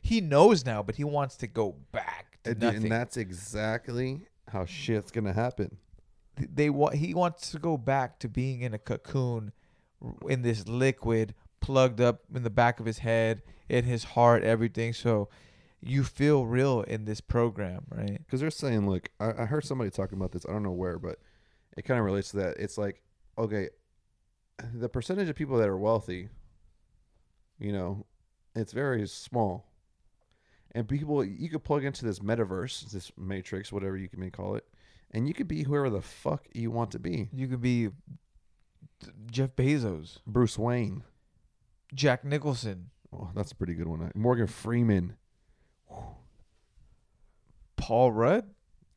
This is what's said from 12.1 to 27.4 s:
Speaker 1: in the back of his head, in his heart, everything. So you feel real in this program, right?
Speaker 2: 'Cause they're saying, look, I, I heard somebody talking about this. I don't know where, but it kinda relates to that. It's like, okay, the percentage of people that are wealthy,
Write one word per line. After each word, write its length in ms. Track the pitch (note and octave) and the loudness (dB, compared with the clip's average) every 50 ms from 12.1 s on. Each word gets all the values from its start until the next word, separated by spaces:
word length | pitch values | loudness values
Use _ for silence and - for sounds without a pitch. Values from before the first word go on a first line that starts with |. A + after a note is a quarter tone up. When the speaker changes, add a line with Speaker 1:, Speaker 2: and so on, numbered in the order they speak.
| A2 - _ - - | 4 0 _ -10 -8
Speaker 1:
in 80 | B2+ A#2+ | -6 -4
the 60 | A2+ | 0
back 300 | G#2 B2 A#2+ A#2+ A#2 - | 4 4 4 4 4 0
of 60 | A2 | -4
his 120 | A2+ G#2+ - | -6 -4 -2
head, 440 | - A2+ A2+ A2+ A2+ A2+ A2+ - - - - - - - | 0 2 2 4 4 2 0 -2 -6 -14 -20 -16 -4 0
in 160 | B2 B2 A#2+ | 2 2 2
his 200 | B2 B2 A2+ - | 2 0 -2 -4
heart, 380 | - - A#2+ A#2+ A#2+ A#2 G#2 | 0 4 6 8 8 8 8
everything. 500 | - A2 A#2 A2 A#2 A2+ - A2 A2+ A#2 A#2 | 6 4 4 4 2 0 0 -2 -4 -4 -4
So 340 | - - A#2+ A2+ G#2 G2+ - - - - - - - _ _ _ _ | 0 2 2 2 2 0 -2 -8 -16 -20 -20 -20 -20 _ _ _ _
you 220 | - A#2+ C3 C#3 | -6 -2 0 0
feel 440 | B2+ - - - C#3+ D3+ D3+ C3+ B2 | 0 0 0 2 4 6 6 4 4
real 340 | A2+ A#2+ B2+ C3+ C#3 B2+ A2+ | 2 2 2 4 4 2 0
in 220 | - - - G#2+ G#2+ | 0 -2 -6 -6 -4
this 160 | G#2+ A2 - | -6 -6 -6
program, 640 | - - - A#2+ A#2 A#2 G2 G#2 G2+ F2 F2+ F#2+ - - | -4 0 2 2 2 2 0 -2 -6 -6 -6 -8 -10 -10
right? 300 | G#2 A2 G#2 G2+ G2+ - - - | -8 -6 -6 -6 -6 -8 -6 -4
Speaker 2:
'Cause 120 | C3 B2+ | -4 -2
they're 100 | D3+ D#3+ | -2 -4
saying, 380 | - - D3 C3+ A#2 G#2+ G2+ G2 | -4 -2 0 2 2 2 4 2
look, 220 | F#2 E2+ - - _ - | 2 0 -2 -6 _ -4
I, 220 | G#2 A2+ G#2+ - | -4 -2 -2 -2
I 20 | A#2 | -2
heard 200 | G#2 D3 D3+ D3 | -2 -2 -2 -2
somebody 260 | - C3+ B2+ A2+ G2 | -2 -4 -2 -4 -4
talking 260 | - - F#2+ F#2+ G2+ F#2+ | -2 -4 -4 -4 -4 -4
about 140 | F#2 F2 | -4 -4
this. 140 | - F2+ - - | -6 -8 -6 -6
I 40 | |
don't 100 | G2 G#2+ | -4 -4
know 100 | G#2 F#2+ | -4 -4
where, 260 | F2+ F2+ F#2 F2+ E2+ E2+ | -4 -4 -4 -4 -4 -6
but 200 | F2 E2+ D#2+ - _ _ _ _ _ _ _ _ _ _ _ | -8 -8 -10 -10 _ _ _ _ _ _ _ _ _ _ _
it 80 | - - | -8 -2
kinda 180 | - C3 A#2+ | 0 2 2
relates 280 | G#2+ F#2+ G2 G2+ F#2+ - | 2 2 2 0 -2 -2
to 80 | - G2+ | -4 -2
that. 180 | F#2 F2 - - | -2 -2 -2 -4
It's 200 | G#2 G2 - G#2+ | -6 -6 -4 -4
like, 240 | G#2 G2+ - - _ _ _ _ _ _ _ | -4 -4 -6 -8 _ _ _ _ _ _ _
okay, 320 | - A#2 G#2 G#2+ G2+ F#2 - - _ _ _ _ _ _ _ _ _ _ _ _ _ _ _ _ - - A2+ A#2+ | -4 -4 -2 -2 -4 -4 -6 -8 _ _ _ _ _ _ _ _ _ _ _ _ _ _ _ _ -14 -12 -10 -8
the 140 | A#2 A#2+ - | -6 -6 -4
percentage 400 | - B2+ A2+ - F#3 G3+ G3 D#3+ | -4 -4 -4 -2 -2 -2 -2 -2
of 80 | C#3+ | -4
people 200 | - D#3 C3+ C3 A#2 | -4 -4 0 2 4
that 100 | A2 G2+ | 4 4
are 80 | F#2+ | 2
wealthy, 540 | F#2 G#2 A2 A#2 G#2+ - F#2 F2+ F2+ F#2+ A2 - - - - _ _ _ _ _ _ _ _ _ _ _ _ _ _ _ _ _ _ | 2 2 2 2 2 0 -4 -8 -8 -10 -12 -16 -20 -20 -20 _ _ _ _ _ _ _ _ _ _ _ _ _ _ _ _ _ _